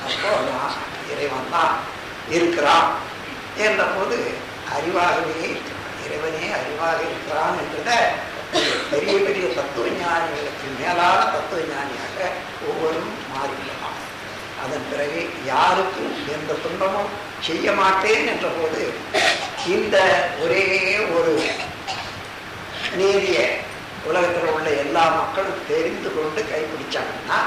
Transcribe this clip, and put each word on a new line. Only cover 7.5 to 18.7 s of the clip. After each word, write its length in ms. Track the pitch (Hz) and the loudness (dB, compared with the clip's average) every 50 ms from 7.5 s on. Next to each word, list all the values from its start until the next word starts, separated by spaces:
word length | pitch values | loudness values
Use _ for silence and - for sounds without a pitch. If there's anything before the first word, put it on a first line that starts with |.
| - - | 0 -2
என்றதை 400 | - - - 151 - 233 240 226 233 - - - - - - - - - - - - - - - - - | -4 -4 -4 -4 -2 0 2 4 4 2 2 -2 -6 -8 -8 -10 -10 -2 0 0 2 2 0 -2 -2 0
பெரிய 280 | - - - 208 202 196 | 0 0 2 4 4 4
பெரிய 280 | 202 190 - 190 180 165 | 4 4 2 0 0 0
தத்துவ 380 | 165 147 143 - - - - 175 | 0 0 -2 -2 -2 -2 -2 -2
ஞானிகளுக்கு 800 | - 185 175 170 170 165 165 160 147 143 147 139 - - - 135 135 127 | -2 -2 0 0 0 0 0 0 -2 -4 -4 -4 -6 -6 -8 -8 -6 -4
மேலான 400 | 143 170 180 170 175 180 175 151 151 | -2 0 2 4 6 6 6 6 4
தத்துவ 360 | - - - - - 190 170 | 2 2 -2 -2 -2 -2 -2
ஞானியாக 560 | 151 147 147 139 143 143 123 - - - - - 185 170 - - - - - - - 147 | -2 -2 -4 -4 -6 -6 -6 -6 -8 -8 -4 -4 -4 -2 -4 -4 -8 -10 -10 -8 -4 -4
ஒவ்வொருவரும் 460 | 165 170 160 156 160 165 196 214 - - - - | -2 0 0 0 0 0 -4 -4 -6 -8 -8 -6
மாறிவிடலாம். 720 | 131 131 139 139 135 - - - - - - - - - - - - - - - - - - - - - | -6 -4 -4 -4 -4 -6 -6 -8 -8 -8 -8 -8 -8 -8 -10 -10 -12 -12 -12 -10 -10 -10 -10 -10 -8 -6
அதன் 260 | 135 131 151 143 127 127 | -6 -4 -4 -4 -4 -4
பிறகு 320 | 143 139 147 147 156 170 170 175 170 165 131 | -2 -2 -2 -2 -2 -2 -4 -4 -6 -6 -4
யாருக்கும் 680 | 135 127 143 165 185 190 196 185 - - - 147 139 127 143 143 139 | 0 4 6 6 6 6 4 2 0 0 -2 -4 -4 -4 -4 -4 -4
எந்த 260 | 151 151 151 156 151 | -4 -4 -2 -2 -4
துன்பமும் 580 | 147 - 170 170 196 196 190 196 208 208 208 - - - - - - | -2 -2 -4 -2 2 0 2 2 0 -2 -2 -4 -8 -10 -10 -10 -8
செய்ய 300 | - 165 165 - - 208 | -4 -2 -2 0 2 2
மாட்டேன் 560 | 202 202 196 190 185 185 190 208 220 226 226 233 | 4 6 6 6 6 4 6 4 4 4 4 0
என்ற 200 | 214 170 180 175 | 0 0 0 0
போது 340 | 170 165 165 156 | 0 0 0 0